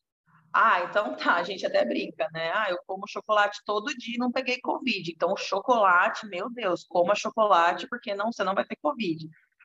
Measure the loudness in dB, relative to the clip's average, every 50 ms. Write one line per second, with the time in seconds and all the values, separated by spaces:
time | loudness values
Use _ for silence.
0 | _ _ _ _ _ _ _ _ _ _ 2 4 4 4 4 2 0 0 0 0
1 | 0 -2 -4 -4 0 0 2 0 0 -4 -6 -4 -4 0 2 2 2 2 0 -4
2 | -4 -6 -6 -6 -6 -6 -4 -4 -4 -2 -2 -2 -2 -2 -4 -4 -6 -8 -10 -10
3 | -10 -10 -10 -8 -2 0 2 4 4 2 0 -4 -6 -4 -4 -2 -2 -4 -8 -8
4 | -8 -8 -6 -4 -2 -2 -2 -2 -2 -2 -4 -4 -4 -4 -4 -2 -2 -4 -4 -4
5 | -4 -8 -4 -2 -2 0 0 -2 -4 -4 -4 -2 0 2 4 4 6 6 6 6
6 | 4 4 0 -4 -10 -10 -8 -8 -8 -8 -6 -4 -2 -2 -2 -2 -4 0 2 2
7 | 4 4 2 0 -2 -2 0 2 4 6 6 6 6 4 2 0 -4 -8 -10 -8
8 | -6 -6 -4 -4 -4 -4 -2 -2 -2 0 0 0 -2 -2 -4 -4 -2 -2 -2 -2
9 | -2 -2 -4 -4 -8 -14 -16 _ _ _ _ _